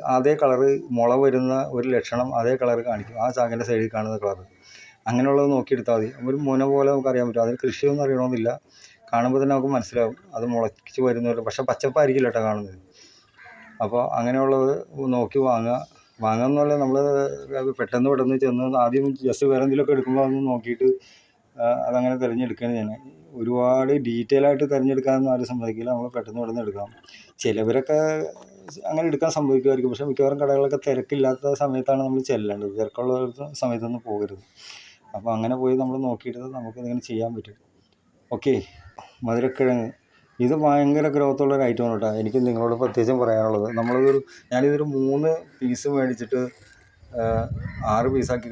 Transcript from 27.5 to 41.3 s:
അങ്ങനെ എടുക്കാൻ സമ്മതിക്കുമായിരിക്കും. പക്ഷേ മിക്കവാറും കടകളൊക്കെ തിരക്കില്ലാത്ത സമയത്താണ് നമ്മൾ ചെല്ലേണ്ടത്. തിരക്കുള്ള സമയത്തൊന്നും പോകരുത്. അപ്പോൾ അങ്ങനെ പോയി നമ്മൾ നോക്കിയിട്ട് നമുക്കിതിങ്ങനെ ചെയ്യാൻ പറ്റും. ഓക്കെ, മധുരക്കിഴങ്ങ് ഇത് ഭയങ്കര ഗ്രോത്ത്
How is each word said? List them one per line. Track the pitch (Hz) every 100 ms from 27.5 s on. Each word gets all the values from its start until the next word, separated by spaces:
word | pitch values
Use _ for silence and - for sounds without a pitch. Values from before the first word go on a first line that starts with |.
| 107 110 127 135 151 156 156 - - - - 185 151 -
അങ്ങനെ | 156 165
എടുക്കാൻ | 143 160 156
സമ്മതിക്കുമായിരിക്കും. | 143 135 131 131 127
പക്ഷേ | 120 143
മിക്കവാറും | 131 139 143
കടകളൊക്കെ | 143 139 139 139 143
തിരക്കില്ലാത്ത | 131 127 143 131 131 143 143
സമയത്താണ് | 143 131 131 135 135
നമ്മൾ | 131 131
ചെല്ലേണ്ടത്. | 117 104 101 104 101
തിരക്കുള്ള | 107 - 123 127 127 120 143 143
സമയത്തൊന്നും | 127 117 117 120 117
പോകരുത്. | 104 104 95 - _ - - - - _ 101
അപ്പോൾ | 110 110
അങ്ങനെ | 117 127
പോയി | 131 131
നമ്മൾ | 127 131 131
നോക്കിയിട്ട് | 113 127 120 131 135
നമുക്കിതിങ്ങനെ | 113 117 120 123 -
ചെയ്യാൻ | 110 113 113
പറ്റും. | - 104 _ _ _ _ _ _ -
ഓക്കെ, | 110 139 127 95 - - - - - 120
മധുരക്കിഴങ്ങ് | 117 127 - 131 123 113 - _ _ _ -
ഇത് | 123 156
ഭയങ്കര | 151 143 143 147 151 143
ഗ്രോത്ത് | 139